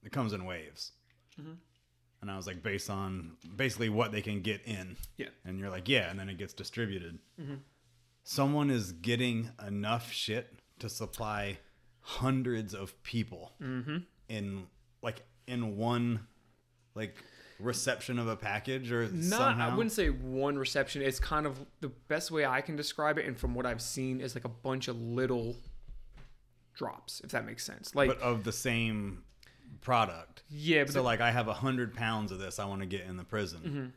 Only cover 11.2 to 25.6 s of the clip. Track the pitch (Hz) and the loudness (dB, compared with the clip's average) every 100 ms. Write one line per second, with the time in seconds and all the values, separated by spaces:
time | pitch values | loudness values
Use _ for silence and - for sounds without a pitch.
11.2 | 110 104 101 90 - _ - _ - - | -2 -2 -2 -6 -12 _ -20 _ -10 -2
12.2 | 123 131 123 117 107 98 95 - - 117 | 2 2 2 0 -2 -6 -8 -10 -4 -2
13.2 | 107 85 85 - 135 127 123 156 175 _ | -2 -4 -14 -10 -6 -4 -2 -4 -6 _
14.2 | - 113 101 98 90 _ _ _ 117 113 | -8 -4 -4 -6 -8 _ _ _ -6 -6
15.2 | - _ - 123 113 101 113 120 120 117 | -12 _ -6 -2 -2 0 2 4 2 0
16.2 | - _ _ _ _ _ _ - 107 - | -4 _ _ _ _ _ _ -8 -8 -8
17.2 | - - - - 110 120 - 120 - 120 | -20 -20 -20 -6 -2 0 0 0 0 -2
18.2 | 117 107 107 104 104 131 123 120 113 170 | 0 -2 -2 -2 -2 -4 0 0 2 2
19.2 | 170 214 269 120 - 156 226 220 170 127 | 2 4 4 6 2 4 2 4 4 4
20.2 | 127 131 139 143 135 147 135 143 135 131 | 0 0 2 2 0 2 0 2 0 2
21.2 | 147 151 151 131 143 - 147 117 - 156 | 2 2 2 -2 -10 -8 -8 -8 0 0
22.2 | 175 160 143 131 139 151 147 - 151 151 | 2 2 4 4 2 -2 -2 2 4 4
23.2 | 147 123 127 120 123 113 - - 131 131 | 0 0 0 2 0 0 -2 -2 0 -2
24.2 | 131 123 120 117 131 131 127 117 117 120 | -4 -4 -6 -6 -2 -2 -2 -4 -2 0
25.2 | 131 123 113 120 | 2 2 0 -4